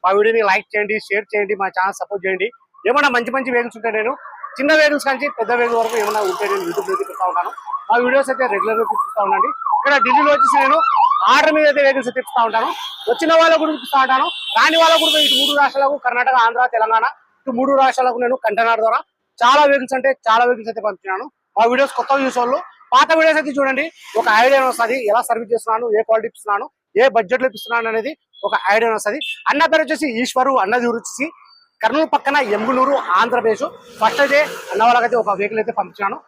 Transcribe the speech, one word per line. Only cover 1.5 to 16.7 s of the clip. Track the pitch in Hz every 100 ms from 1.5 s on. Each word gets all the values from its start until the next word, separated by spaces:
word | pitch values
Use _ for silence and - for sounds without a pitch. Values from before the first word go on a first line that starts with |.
| 202
మా | 190 185
ఛానల్ | 190 190
సపోర్ట్ | 185 202 185
చేయండి. | 185 208 - _ _ -
ఏమైనా | 269 285 240
మంచి | 240 262
మంచి | 254
వెహికల్స్ | 247 240 220
ఉంటే | 220 220
నేను | 214 277 - - - -
చిన్న | 277 311
వెహికల్స్ | 302 294 277
నుంచి | 262 285 294
పెద్ద | 214 240
వెహికల్ | 240 233
వరకు | 226 233
ఏమైనా | 208 214 202
ఉంటే | 180 208
నేను | 196 175
YouTube | 165 185
లో | 190
అయితే | 190
పెడతా | 180 180
ఉంటాను. | 180 - - - - -
మా | 233
వీడియోస్ | 247 269 269
అయితే | 262 254
రెగ్యులర్ | 202 208 220
గా | 226
చూస్తూ | - - - 196
ఉండండి. | - 196 1077 - -
ఇక్కడ | 277 285 254
ఢిల్లీలో | - -
వచ్చేసి | 587 - -
నేను | - - 1077 1077 1017 - -
ఆర్డర్ | 277 311 311
మీద | 302
అయితే | 285 277
వెహికల్స్ | 269 247
అయితే | 254 -
ఇస్తా | 254 233
ఉంటాను. | 220 262 277 - - -
వచ్చిన | - 320 330
వాళ్ళకు | 330 320
కూడా | 311 302 -
ఇస్తా | 277
ఉంటాను, | 262 262 320 - - 220
రాని | 277 320
వాళ్ళకు | 320 330 320
కూడా | 311 302
ఇటు | 247
మూడు | 285 285
రాష్ట్రాలకు, | 277 269 277 285 254
కర్ణాటక, | 240 247 254 226
ఆంధ్ర, | 233 254